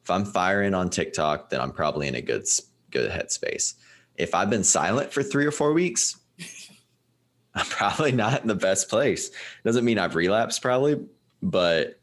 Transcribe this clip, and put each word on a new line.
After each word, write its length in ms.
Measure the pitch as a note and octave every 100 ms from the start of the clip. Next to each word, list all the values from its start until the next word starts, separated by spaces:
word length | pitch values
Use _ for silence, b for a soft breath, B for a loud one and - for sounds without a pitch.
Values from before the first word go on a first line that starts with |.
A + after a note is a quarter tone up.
if 60 | -
I'm 140 | F#2 G2+
firing 480 | F#2 F#2 G2+ G2+
on 160 | F#2 F2+
TikTok, 600 | F2+ D#2+ - D2+ D2 -
then 100 | C2
I'm 140 | C2
probably 340 | D2+ D2+ D2 C#2+
in 80 | A#1+
a 60 |
good 220 | - A1+
s-, 180 | - - - _ _
good 220 | B1+ A#1
headspace. 640 | - - - - - - b b b b -
If 180 | E2+
I've 160 | F2+ G2
been 140 | A2
silent 480 | F#2 E2 E2 B2+ C#3+
for 100 | C#3+
three 240 | C#3 C#3 D3
or 60 |
four 220 | D3 D3
weeks, 440 | D#3+ F3+ - - - _ -
<laughs> 1120 | E3+ - - - _ _ _ _ _ _ _
I'm 120 | G2 -
probably 460 | - G#2 - D3
not 300 | B2 G#2+ C#3
in 60 | A2+
the 80 | G2+
best 340 | F#2+ G2 -
place. 400 | A2 C#3 D2+ - B B B
Doesn't 220 | A2+ A#2+ A#2
mean 140 | G#2
I've 160 | F2 E2
relapsed 460 | F2 A2 A#2 -
probably, 440 | B2+ B2+ D3 D3 - _ _ _
but 560 | F#2 F#2 F2 D#2+ - -